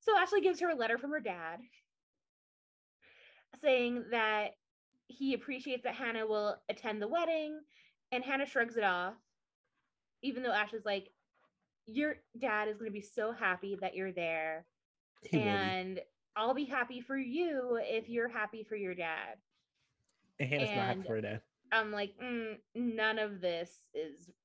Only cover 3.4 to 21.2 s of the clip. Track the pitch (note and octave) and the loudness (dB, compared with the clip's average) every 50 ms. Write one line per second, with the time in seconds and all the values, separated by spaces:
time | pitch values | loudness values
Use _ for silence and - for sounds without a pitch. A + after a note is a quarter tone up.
3.4 | _ _ - - D4+ C#4+ C4 B3 A#3+ A#3+ A#3+ A#3+ - G#3 A#3+ A3+ A3 A3 G#3+ G#3+ | _ _ -14 0 4 6 6 6 6 2 0 -2 -2 0 2 2 4 4 4 2
4.4 | G#3+ - - _ _ _ _ _ _ _ _ _ _ - B3 - C#4 C4+ B3 - | 2 0 -4 _ _ _ _ _ _ _ _ _ _ -20 -8 -2 0 0 0 0
5.4 | - D4 B3+ C4 C4 C#4+ B3+ B3 - A#3+ A3+ B3 B3+ A#3 A3+ A3 A3 G#3+ G#3+ G#3 | -2 -6 -8 -6 -4 -4 -6 -2 -2 -4 -4 -2 -2 -2 -2 0 0 2 2 2
6.4 | G#3 G#3 - - - - G#3+ - - A3 G#3+ G#3+ G#3 A3+ D#4+ F4 E4 E4 E4 D#4 | 2 0 -2 -4 -4 -6 -6 -4 -2 -4 -2 -2 -2 0 2 2 2 4 2 2
7.4 | D4+ D4+ D#4 D#4 D4+ _ _ - - _ _ _ _ - B3+ B3 C4 C4+ C4+ C4+ | 0 -2 -6 -10 -12 _ _ -20 -20 _ _ _ _ -4 -4 -4 0 0 0 0
8.4 | C#4+ C#4 - B3 A#3 A#3+ A3+ A#3 G#3 F#3+ F3+ F3+ F3+ F#3+ A#3 - _ _ _ _ | 0 0 2 0 0 2 0 2 2 4 4 2 0 -2 -4 -8 _ _ _ _
9.4 | _ _ _ _ _ _ _ _ _ _ _ _ _ _ _ - - C4+ A3 B3 | _ _ _ _ _ _ _ _ _ _ _ _ _ _ _ -6 -4 -4 -4 -2
10.4 | B3+ A#3+ G3+ G#3 G#3 G#3 A3+ A3 G#3+ G#3 G3+ G3 F#3+ - _ _ _ _ _ _ | 0 0 2 2 0 0 -2 -4 -2 0 -2 -2 -2 -8 _ _ _ _ _ _
11.4 | _ _ _ _ _ _ _ _ _ A3 A3 C#4 D4 D4+ - - _ _ - A#3+ | _ _ _ _ _ _ _ _ _ -4 -2 0 0 0 0 -4 _ _ -8 -2
12.4 | B3 A3+ G#3+ G#3+ G#3+ G#3+ G#3+ G#3 A3+ G#3+ G3+ G#3 G3+ - - A#3 G#3+ A3+ A3+ - | 0 2 2 2 2 0 -2 -4 -6 -6 -6 -6 -8 -6 -2 -2 0 0 0 0
13.4 | A3 F#3 F3+ - G3 G3 G3+ F#3 F#3+ F#3 - F#3 F#3+ F#3+ F#3 F3+ E3+ E3 D#3+ D#3+ | 2 2 2 0 -2 -6 -4 -2 -4 -4 -2 -2 -4 -4 -2 -2 -2 0 0 0
14.4 | D#3+ D#3+ D#3+ E3 F3 _ _ _ _ _ _ _ _ _ _ _ - - E3 C#3+ | 0 0 -2 -4 -8 _ _ _ _ _ _ _ _ _ _ _ -4 2 2 4
15.4 | G#3 G#3 G3+ G3 F#3+ F#3+ F#3 F#3 F#3 F#3 F#3+ F3+ - _ _ _ _ _ - G#3+ | 4 4 2 4 2 2 0 0 -2 -4 -6 -6 -8 _ _ _ _ _ -4 0
16.4 | A3 B3+ C4 C#4+ C#4+ A#3+ C#4 B3+ A#3+ B3 B3+ B3 B3 - C4+ C4+ C4 A#3+ C4 E4 | 2 2 2 0 -2 -2 0 0 0 -2 -4 -12 -6 -4 -2 -2 -2 -2 0 0
17.4 | F4+ E4 D4 C4 B3 B3 A#3 A3+ - A2+ A3 A3 A3 A#3 A#3 A#3 A#3 A#3+ A#3 A3+ | 0 2 0 0 0 0 0 0 0 0 -2 -2 -2 -2 -2 0 0 0 0 -2
18.4 | G#3+ G3+ A3+ A3 G#3+ - A3 G#3 G3 F3+ F3+ F3+ E3+ D#3+ D#3+ G2+ G2 G2 A2 - | -4 -4 -4 -10 -8 -6 -6 -4 -2 -4 -2 -2 -2 -4 -2 -4 -6 -8 -10 -14
19.4 | _ _ _ _ _ _ _ _ _ _ _ _ _ _ _ _ _ _ _ - | _ _ _ _ _ _ _ _ _ _ _ _ _ _ _ _ _ _ _ -4
20.4 | C#3+ C3 D3 C#3 C3 C3 G#2 G2+ G2 - - F#2+ F#2+ - A2+ A2 | -2 0 2 0 0 0 2 0 2 2 0 -2 -2 -2 -2 -2